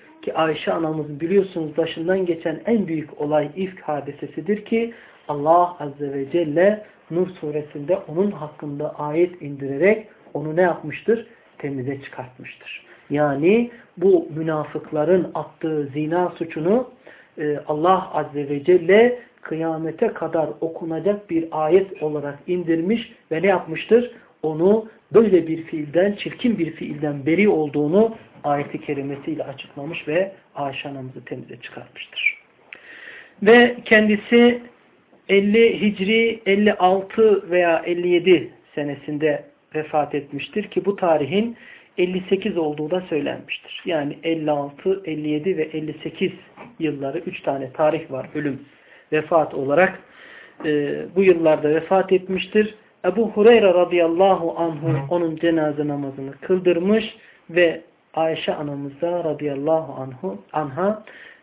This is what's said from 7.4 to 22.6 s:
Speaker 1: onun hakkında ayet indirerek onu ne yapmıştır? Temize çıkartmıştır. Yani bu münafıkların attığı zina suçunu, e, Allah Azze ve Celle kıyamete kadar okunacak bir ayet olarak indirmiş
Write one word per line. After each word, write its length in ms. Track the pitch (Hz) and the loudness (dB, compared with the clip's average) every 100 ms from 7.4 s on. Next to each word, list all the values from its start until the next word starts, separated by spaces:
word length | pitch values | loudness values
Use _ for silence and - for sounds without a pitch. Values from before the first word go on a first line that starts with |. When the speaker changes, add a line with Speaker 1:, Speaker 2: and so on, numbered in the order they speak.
| 151 151 147 151 143 196 | -6 -6 -6 -8 -2 -2
Speaker 1:
onun 340 | - 156 202 | -2 -2 -2
hakkında 680 | 156 147 - 151 143 151 - | -2 -12 -12 -10 -6 -8 -6
ayet 420 | 147 156 180 180 | -4 0 0 -2
indirerek 680 | 143 139 135 139 185 220 - _ - | -12 -10 -6 0 2 2 -2 _ -12
onu 220 | 143 156 160 | -8 -4 2
ne 60 | |
yapmıştır? 680 | 180 156 151 - - 226 226 - _ - | 2 2 -6 -8 -2 -2 -2 -20 _ -12
Temize 440 | 143 139 127 135 | -8 -6 -6 -8
çıkartmıştır. 840 | - - 127 - - - - - - - - | -10 -16 -16 -16 -20 -20 -18 -20 -20 -20 -4
Yani 640 | 143 147 139 165 226 240 - - - | 0 0 2 4 4 2 -6 -20 0
bu 300 | 185 180 - 151 | 4 4 2 -6
münafıkların 960 | 160 156 147 156 - 151 151 185 151 | -4 -4 -4 -8 -6 -2 2 2 2
attığı 520 | 165 151 - 160 156 139 | -6 -10 -8 -4 -4 -4
zina 440 | 143 151 175 175 | -4 -2 -2 -2
suçunu, 600 | - 165 160 165 226 254 - - - _ - | -4 -8 -4 0 0 -2 -12 -20 -20 _ -8
e, 220 | 151 147 - | -4 -4 -4
Allah 440 | 151 170 185 175 | 0 2 2 2
Azze 360 | 156 143 143 143 | -4 -4 -6 -4
ve 140 | 143 | -2
Celle 560 | 160 180 165 202 247 247 - _ | 4 4 6 6 6 2 -12 _
kıyamete 680 | - 160 165 160 160 156 233 | -10 -6 -4 -4 -4 -2 -2
kadar 420 | - 160 165 151 - | -2 -4 -2 -2 -4
okunacak 680 | 165 - 165 160 170 202 - | -8 -8 -6 -4 -2 -2 -2
bir 180 | 165 160 | -4 -2
ayet 520 | 156 156 190 190 - | -2 2 2 2 -6
olarak 360 | 151 151 143 131 - | -6 -4 -8 -10 -6
indirmiş 680 | 180 | -4